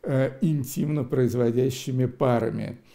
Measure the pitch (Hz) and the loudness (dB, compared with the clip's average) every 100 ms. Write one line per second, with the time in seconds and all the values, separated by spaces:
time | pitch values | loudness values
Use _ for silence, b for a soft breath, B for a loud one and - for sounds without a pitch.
0 | - 131 135 - 165 147 127 - 151 151 | -2 0 0 0 0 0 -2 -2 -2 -2
1 | 127 131 123 123 117 120 131 131 - 127 | 0 0 2 2 2 2 0 -2 -4 -2
2 | 123 - 131 117 113 110 104 120 b | -2 0 2 2 0 -4 -8 -10 b